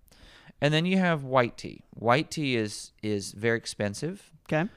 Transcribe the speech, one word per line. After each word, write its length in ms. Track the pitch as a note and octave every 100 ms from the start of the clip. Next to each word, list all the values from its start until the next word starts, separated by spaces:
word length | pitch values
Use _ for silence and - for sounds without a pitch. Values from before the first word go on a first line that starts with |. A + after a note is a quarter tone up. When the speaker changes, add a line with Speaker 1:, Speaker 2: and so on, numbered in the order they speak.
| _ _ - - - -
Speaker 1:
And 140 | C#3+
then 140 | D3+ F3
you 100 | F#3+
have 260 | F3+ D#3+
white 320 | C3+ C3 A#2+ -
tea. 280 | - - -
White 400 | - A2 C3 D3+
tea 240 | - C#3+ A#2+
is, 380 | G#2+ - - _
is 280 | G#2+ G2+ F#2+
very 240 | F#2 A#2 A#2
expensive. 720 | - - G#2 G2+ D3+ G3 - - -
Speaker 2:
Okay. 160 | D#3 G3